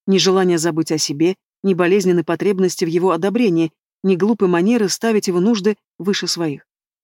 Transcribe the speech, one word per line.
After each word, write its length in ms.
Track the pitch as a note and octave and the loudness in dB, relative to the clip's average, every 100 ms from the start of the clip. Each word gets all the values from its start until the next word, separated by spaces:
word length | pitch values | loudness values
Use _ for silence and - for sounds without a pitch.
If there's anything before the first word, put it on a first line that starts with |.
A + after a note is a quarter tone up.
| - | 0
ни 120 | F#3+ | 2
желания 400 | E3+ F#3+ F#3 E3+ | 2 2 2 2
забыть 340 | E3+ D#3+ D#3+ | 0 -2 -2
о 60 | D#3 | -2
себе, 380 | - C#3+ E3 G3 _ _ | -4 0 0 -2 _ _
ни 120 | G3 | -2
болезненной 500 | F3 F3 G3+ F#3 F3 | 0 2 2 2 0
потребности 600 | D#3+ E3 F3 F#3+ F#3 - | 0 -2 -2 0 -2 -2
в 40 | E3 | -2
его 220 | E3+ F#3 | 0 0
одобрении, 640 | E3 G3 G#3+ A3+ E3 D#3+ - _ _ | 0 -2 0 0 0 -2 -6 _ _
ни 120 | F#3+ F3+ | -2 0
глупой 320 | G3+ A3+ F#3 | 0 0 0
манеры 400 | F3 F#3+ A#3+ F#3+ | 2 2 0 0
ставить 400 | - A3+ G#3+ G3 | -2 -2 0 0
его 120 | F3 | 0
нужды 360 | G3 A3+ F#3+ G#3 _ - | 0 0 -2 -4 _ -8
выше 300 | F3+ G3 E3+ | -4 -4 -4
своих. 380 | E3+ D#3+ C#3 _ _ _ _ | -4 -6 -6 _ _ _ _